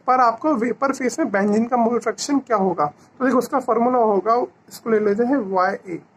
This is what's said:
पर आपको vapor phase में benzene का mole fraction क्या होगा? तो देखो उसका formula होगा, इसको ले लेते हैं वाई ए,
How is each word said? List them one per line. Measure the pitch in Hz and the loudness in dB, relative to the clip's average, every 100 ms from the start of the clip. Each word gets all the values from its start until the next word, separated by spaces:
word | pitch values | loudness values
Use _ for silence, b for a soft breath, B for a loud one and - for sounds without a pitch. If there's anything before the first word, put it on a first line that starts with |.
| - | 0
पर | 254 | 2
आपको | 240 226 311 277 | 2 2 -2 0
vapor | 240 - 277 | -2 -2 -2
phase | 269 254 233 | -2 -4 -2
में | 294 | -2
benzene | 196 202 208 233 | 0 2 2 0
का | 247 | 0
mole | 226 240 | 0 0
fraction | 226 220 - 285 | -4 -6 -2 -2
क्या | - 220 | 0 0
होगा? | 190 170 147 | 0 0 -2
तो | - - - 254 | -4 -20 -4 0
देखो | 254 | 0
उसका | 240 277 | 0 -2
formula | 254 226 240 254 | 0 0 2 2
होगा, | 220 196 196 233 - - _ | 2 2 0 0 -2 -8 _
इसको | - 240 | -12 -2
ले | 220 | 0
लेते | 208 202 | 2 0
हैं | 240 277 196 | 0 0 0
वाई | 190 185 | 0 0
ए, | 202 190 165 - | -2 -8 -12 -14